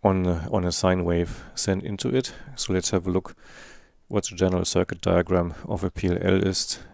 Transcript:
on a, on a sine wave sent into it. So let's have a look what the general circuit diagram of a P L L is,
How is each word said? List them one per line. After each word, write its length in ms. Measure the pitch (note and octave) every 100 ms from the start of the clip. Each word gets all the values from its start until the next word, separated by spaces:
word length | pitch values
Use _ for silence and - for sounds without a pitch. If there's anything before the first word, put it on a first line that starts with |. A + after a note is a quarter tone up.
on 200 | G#2 F#2+
a, 240 | F2+ E2+ D2+
on 120 | G2+
a 60 | F2+
sine 340 | E2+ F#2+ F#2
wave 380 | F2 E2+ E2+ - - -
sent 260 | - F#2+
into 260 | - G2 B2
it. 240 | B2+ C3 - -
So 180 | C3+ -
let's 180 | F#2 -
have 180 | F#2+ F2
a 20 |
look 240 | F2+ - - - - - - - _ _
what 220 | G#2 -
the 80 | F2+
general 280 | F#2 F2+
circuit 360 | F2+ F2+ F2+ F2
diagram 540 | - F2 F2 F2+ F2 E2+
of 180 | - -
a 80 | F#2
P 180 | - F#2+
L 100 | F2
L 260 | F2+ F#2+ F#2+
is, 320 | F#2 - - -